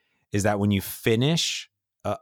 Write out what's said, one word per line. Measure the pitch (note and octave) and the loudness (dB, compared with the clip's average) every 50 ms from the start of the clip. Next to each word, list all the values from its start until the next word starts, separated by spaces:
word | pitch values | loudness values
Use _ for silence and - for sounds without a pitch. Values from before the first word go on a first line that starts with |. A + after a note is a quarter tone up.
| _ _ _ _ _ _ | _ _ _ _ _ _
is | - G2+ | -2 0
that | F#2+ G#2+ G#2 G2+ | 0 0 2 2
when | G2+ G#2 | 2 2
you | G2+ F#2+ | 2 0
finish | - - - - - A#2+ A2 A2+ C3 D3+ E3+ D#3+ - - - - - _ _ _ _ _ _ _ - | 0 -4 -8 -4 0 2 2 2 2 2 0 0 -2 -4 -4 -8 -10 _ _ _ _ _ _ _ -6
a, | G2+ G#2 - | -6 -6 -4